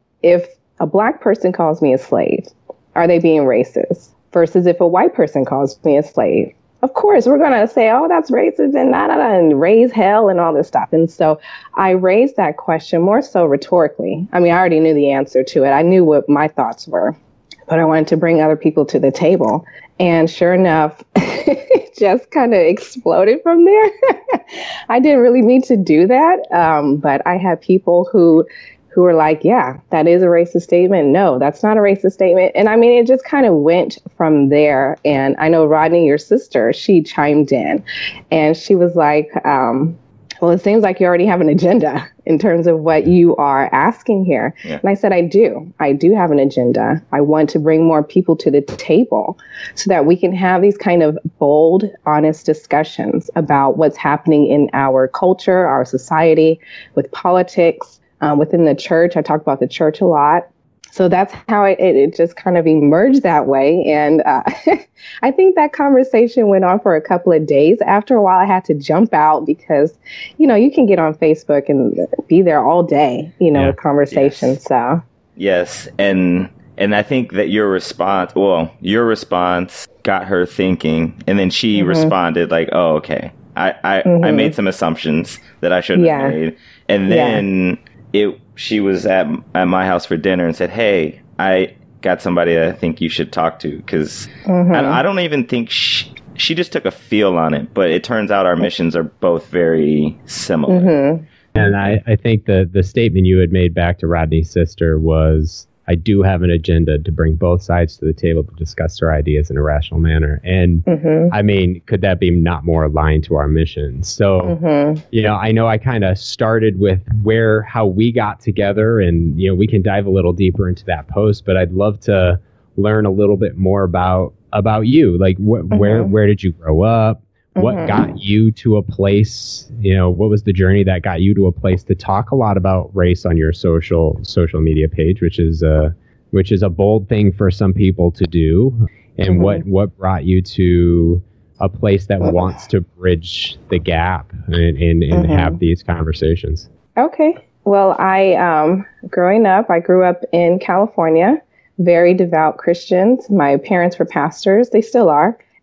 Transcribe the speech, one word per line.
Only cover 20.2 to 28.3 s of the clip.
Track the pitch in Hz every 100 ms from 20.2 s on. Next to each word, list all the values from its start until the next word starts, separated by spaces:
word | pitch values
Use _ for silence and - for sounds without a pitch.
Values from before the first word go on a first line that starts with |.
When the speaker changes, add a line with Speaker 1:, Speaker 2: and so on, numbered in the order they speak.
| 165
Speaker 1:
sure | - 175
enough, | 185 180 160 151 - -
<laughs> | -
it | - - - - - 523 - -
just | 202 247 -
kinda | 311 247 196 160
exploded | 185 - 254 170 170 202 294
from | 339 339 339
there. | 427 427 427 523 - - 381
<laughs> | - - - - -
I | 240
didn't | 302 277
really | 240 247
mean | 220 254
to | 254 220
do | 175 156 190
that, | 254 330 359 -
um, | 175 160 151 143 143
but | 143 135 -
I | 180
had | 185 165
people | - 185 - 175 180
who, | 196 170